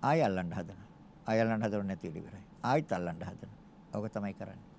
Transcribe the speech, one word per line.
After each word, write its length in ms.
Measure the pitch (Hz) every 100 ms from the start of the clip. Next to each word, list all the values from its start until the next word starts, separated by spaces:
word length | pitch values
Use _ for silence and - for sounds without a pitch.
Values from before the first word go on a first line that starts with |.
ආයෙ 240 | 127 160
අල්ලන්න 280 | 131 92 87
හදනවා. 340 | 82 85 - - - - -
ආයෙ 160 | - 113
අල්ලන්න 220 | 113 110
හදනකොට 240 | 110 104 98
නැති 220 | 92 90
වෙලා 140 | 80
ඉවරයි. 220 | - 95 104 -
ආයෙත් 320 | 120 139 156
අල්ලන්න 260 | 90 87 85
හදනවා. 400 | 85 92 98 - - - -
ඔක 180 | - 107
තමයි 260 | - 101
කරන්නේ. 400 | 95 101 98 -